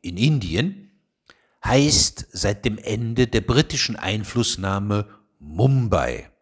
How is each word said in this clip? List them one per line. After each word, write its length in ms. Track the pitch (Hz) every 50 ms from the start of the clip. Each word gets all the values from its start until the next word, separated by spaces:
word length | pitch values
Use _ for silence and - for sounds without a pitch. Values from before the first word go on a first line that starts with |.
in 160 | _ 90 87
Indien 720 | 90 113 151 156 139 101 87 78 92 135 185 196 - - _ _ _ _ _ _ _ _ _ - _ _ _ _ _ -
heißt 600 | - 117 135 143 147 120 - - - - - - - -
seit 320 | - - 104 104 101 -
dem 140 | 123 107 110
Ende 480 | - - 107 110 120 113 117 120 127
der 160 | 120 - 113 -
britischen 540 | - 117 135 151 - - 135 - - 117
Einflussnahme 1120 | - - 90 101 107 104 - - 120 117 - - - 92 98 98 98 101 104 104 104 101 101 - - _ _ _ _
Mumbai. 920 | - 76 78 82 110 135 135 131 120 110 90 82 65 60 62 55 - - _ _